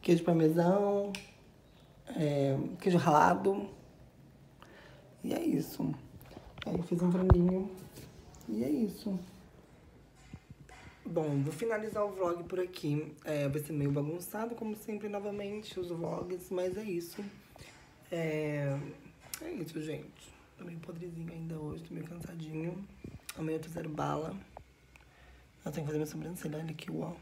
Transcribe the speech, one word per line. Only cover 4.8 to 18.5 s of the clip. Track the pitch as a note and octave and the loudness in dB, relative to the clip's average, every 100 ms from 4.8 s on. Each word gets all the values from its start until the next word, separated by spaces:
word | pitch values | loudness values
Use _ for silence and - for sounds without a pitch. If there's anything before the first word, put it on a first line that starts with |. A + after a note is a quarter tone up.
| - - - - | -20 -20 -20 -10
E | - | -4
é | - | -2
isso. | E4+ - - - - D3+ - - - - - - - | 2 0 0 -4 -4 -4 -8 -18 -18 -18 -18 -10 -4
Aí | F3 | -4
eu | |
fiz | E3+ E3+ | 0 2
um | F3+ | 4
franguinho. | F3+ F#3 F3 F3 F#3 G3 - - - - - - - - | 4 8 10 10 4 -2 -8 -14 -14 -16 -16 -20 -16 -6
E | G#3+ | -2
é | B3 | 0
isso. | D4 G#3+ F3+ G#3+ F#3 - - - - - - - - - - - - - - - - - - | 2 0 -2 -4 -4 -6 -16 -20 -20 -20 -20 -20 -20 -20 -20 -18 -18 -18 -20 -20 -20 -20 -14
Bom, | - E3+ D#3 C#3+ | -2 0 2 2
vou | C#3 | 0
finalizar | - A3+ G#3+ G#3+ G#3+ | 0 0 0 -2 0
o | G#3 | -2
vlog | F#3+ F3+ F3 | 2 0 0
por | E3+ F#3 | -2 -2
aqui. | F3+ - D#3 D3 D#3 - | -2 -2 0 0 -2 -10
É, | - D3+ C#3 | -4 0 2
vai | D3 | 0
ser | C#3+ | -2
meio | D#3 C#3+ | 0 2
bagunçado, | C#3+ D3 E3+ F3+ G#3 A3+ | 2 0 -4 -6 -4 -4
como | A#3 A3 G#3+ | -4 -6 -6
sempre, | - G#3 G#3 | -6 -6 -4
novamente, | G3+ G3+ G3+ G3+ G#3+ G#3+ F#3+ | -4 -4 -4 -6 -8 -8 -6
os | F3 | -4
vlogs. | E3+ E3 E3+ F3 F3+ - | -4 -2 -4 -4 -8 -4
Mas | F3+ F#3 F#3 | -2 0 -2
é | |
isso. | A3 F3 E3+ - G3+ - - - - - - - - | -2 -4 -4 -8 -10 -12 -20 -18 -18 -18 -20 -20 -6
É, | E3+ D#3+ D#3 D3+ | -2 0 0 0